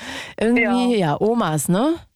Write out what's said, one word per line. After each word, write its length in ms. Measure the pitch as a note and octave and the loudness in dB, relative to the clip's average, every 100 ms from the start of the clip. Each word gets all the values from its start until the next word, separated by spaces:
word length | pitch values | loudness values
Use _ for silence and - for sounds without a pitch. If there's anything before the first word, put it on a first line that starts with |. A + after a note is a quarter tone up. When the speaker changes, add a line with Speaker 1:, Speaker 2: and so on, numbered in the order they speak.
| - - - - | -12 -14 -14 -4
Speaker 1:
Irgendwie, 580 | A3 A#3+ A3+ A#3+ B3 A#3 | 0 2 2 2 2 2
Speaker 2:
Ja. 140 | E3+ | 0
Speaker 1:
ja, 80 | C#3+ | 0
Omas, 480 | G#3 A#3 F#3 D#3 C#3 | 0 0 0 -2 0
ne? 260 | F3+ C#4 E4 - | 2 2 -2 -8